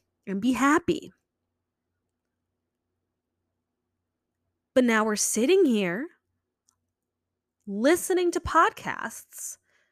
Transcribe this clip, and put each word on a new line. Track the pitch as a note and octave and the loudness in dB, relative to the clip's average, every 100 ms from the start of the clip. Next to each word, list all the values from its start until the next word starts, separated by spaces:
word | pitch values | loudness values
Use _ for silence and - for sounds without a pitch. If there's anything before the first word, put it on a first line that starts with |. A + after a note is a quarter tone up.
| _ _ - | _ _ -10
and | G3 | -4
be | A#3 | -2
happy. | A#3 C#4 D#4 - - F3+ - _ _ _ _ _ _ _ _ _ _ _ _ _ _ _ _ _ _ _ _ _ _ _ _ _ _ _ _ _ _ _ _ _ _ _ | 0 2 2 0 -4 -6 -20 _ _ _ _ _ _ _ _ _ _ _ _ _ _ _ _ _ _ _ _ _ _ _ _ _ _ _ _ _ _ _ _ _ _ _
But | B3+ | 0
now | B3 A3 | 2 2
we're | A3 | 0
sitting | G#3 - - C4 F#4+ | -2 -2 0 2 4
here | D#4+ A3 F#3 F3+ E4 - _ _ _ _ _ _ _ _ _ _ _ _ _ _ - | 4 2 0 -4 -8 -14 _ _ _ _ _ _ _ _ _ _ _ _ _ _ -10
listening | G3+ B3+ E4+ - F#4 F4+ | 0 2 2 0 0 0
to | E4+ | -2
podcasts | - E4 G4 - - - A3 - - - - - _ _ _ | 0 2 2 0 -8 -8 -10 -12 -18 -16 -16 -16 _ _ _